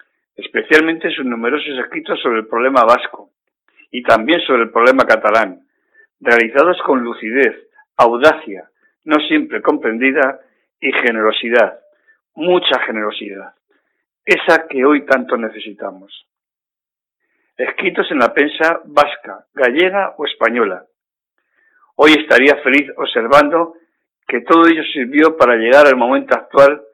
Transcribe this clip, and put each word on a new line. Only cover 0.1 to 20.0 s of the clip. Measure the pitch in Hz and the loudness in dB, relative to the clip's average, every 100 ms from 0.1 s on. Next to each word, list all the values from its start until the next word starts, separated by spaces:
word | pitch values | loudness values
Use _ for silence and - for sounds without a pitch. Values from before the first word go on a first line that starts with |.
| _ _ - | _ _ -20
especialmente | - 117 110 156 160 165 170 | -10 -8 0 2 2 -2 -6
sus | 156 131 | -6 -6
numerosos | 117 117 147 143 135 | -4 -4 -4 -6 -10
escritos | 120 156 151 175 | -10 -12 -8 -6
sobre | 135 113 | -4 -4
el | 107 | -4
problema | 117 127 135 | -2 0 4
vasco | 113 123 - - - _ _ _ _ _ _ | 4 4 0 -10 -20 _ _ _ _ _ _
y | 123 | -6
también | 123 113 113 170 | 0 0 2 -2
sobre | 165 127 | 0 -2
el | 113 | 0
problema | 113 120 135 123 | 2 2 2 2
catalán, | 110 110 107 98 90 _ _ _ _ _ _ | 2 2 0 0 -6 _ _ _ _ _ _
realizados | - 117 113 139 165 175 - | 0 2 2 2 2 0 -2
con | 135 | -2
lucidez, | 120 113 110 127 123 - _ _ _ - | -2 -8 -6 0 0 -2 _ _ _ 0
audacia, | 120 120 147 156 - 95 - _ _ _ | 2 4 2 2 -6 -16 -18 _ _ _
no | 156 151 147 | -4 -2 0
siempre | 156 123 117 | -2 -2 -4
comprendida, | - 147 117 113 131 139 135 139 _ _ _ _ 143 | -2 -2 -4 -2 -2 0 -2 -4 _ _ _ _ -6
y | |
generosidad, | 123 123 113 107 107 117 120 98 - _ _ _ _ _ - | -2 -2 -2 -2 -2 -2 0 0 -2 _ _ _ _ _ -8
mucha | 165 180 - 131 | -2 0 0 -2
generosidad, | - 110 107 107 104 98 - _ _ _ _ _ _ _ | -4 -6 -8 -10 -14 -16 -20 _ _ _ _ _ _ _
esa | - 175 - 160 160 | -4 -2 2 0 0
que | 139 131 | -2 0
hoy | 147 | 0
tanto | 139 131 123 123 | 0 -2 0 -6
necesitamos. | 113 110 110 98 104 92 95 - _ _ _ _ _ _ _ _ _ _ _ _ _ - | -6 -12 -18 -14 -14 -14 -20 -20 _ _ _ _ _ _ _ _ _ _ _ _ _ -10
Escritos | 127 - 185 170 170 | -8 -6 -4 -4 -4
en | 156 | 0
la | 117 | 0
prensa | 156 147 - 160 165 - | 0 -2 0 -2 -2 -2
vasca, | 147 147 - 117 98 _ - | 0 0 -2 -16 -18 _ -2
gallega | 127 135 185 196 | -2 0 -2 -2